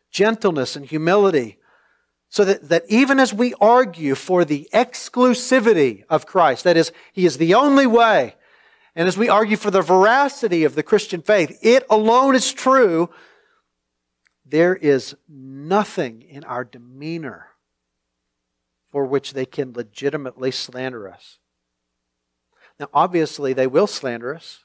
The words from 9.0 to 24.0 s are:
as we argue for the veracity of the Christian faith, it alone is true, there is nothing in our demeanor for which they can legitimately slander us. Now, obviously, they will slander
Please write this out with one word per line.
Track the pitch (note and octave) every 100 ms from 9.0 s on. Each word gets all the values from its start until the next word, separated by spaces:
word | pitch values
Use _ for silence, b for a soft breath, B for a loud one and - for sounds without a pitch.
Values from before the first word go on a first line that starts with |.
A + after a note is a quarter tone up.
| F3
as | F3+
we | A#3
argue | G3+ A3 G#3+
for | G#3
the | F#3+
veracity | D#3 F#3 G3+ B3+ C#4 - G#3+ F3
of | D#3
the | C3+
Christian | D3+ G#3 G3+ G#3
faith, | - G#3 D3+ -
it | A3 B3+ -
alone | G#3+ G#3+ A#3+ C4+
is | C4 -
true, | - C4 C4+ G#3+ E3 F3 b b b b b b _ _ _ _ _ _ _
there | C3+ D3+ F3 F3+
is | D3+ C3+ - - _
nothing | C#3+ C3 C3+ D3+ G3+ G3+ - C3+ A2+
in | _ C#3 B2
our | A#2+
demeanor | B2 B2+ A#2+ C3 D3+ E3+ C#3+ G#2 - _ _ _ _ _ _ _ _ _ _ _ _ _ _
for | C#3+ C3+
which | C#3 -
they | C3+ C3
can | - C3
legitimately | A#2+ A2+ - C#3 D3+ C3 A#2+ B2+
slander | B2+ - B2 C3 A#2+ G2
us. | - _ _ _ _ _ _ _ _ _ _ _ _ _ b b b
Now, | C#3+ C#3+
obviously, | F3+ F3+ D3+ - C#3
they | C3 C3
will | C#3 G#3
slander | -